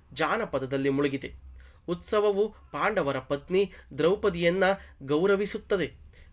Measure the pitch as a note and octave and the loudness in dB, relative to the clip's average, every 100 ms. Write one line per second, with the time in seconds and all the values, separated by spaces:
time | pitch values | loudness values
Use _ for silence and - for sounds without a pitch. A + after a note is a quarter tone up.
0 | - C3 D#3 A3 G#3 C3+ B2+ C#3 C#3 C3+ | -14 -4 -2 0 -2 -4 -2 0 0 2
1 | C#3+ C3+ - - - - - - - F3 | 0 -2 -8 -14 -20 -20 -20 -16 -8 -6
2 | - G#3+ G#3 G3 G#3+ - - D3 F#3+ G3 | 0 2 2 2 -2 -4 -12 -2 0 0
3 | C#3 C3 - C#3+ - F#3 F#3+ - - C#3 | 0 -2 -4 -6 0 0 0 -6 -14 0
4 | D#3+ G3+ G#3 E3+ E3+ F#3+ F#3 G3 - - | 2 2 0 2 2 4 2 2 -6 -16
5 | C3+ D3+ G3 G3 G3+ G#3 - G3 C3 - | -2 2 2 2 0 -6 -2 -2 -2 -6
6 | - - - | -20 -20 -16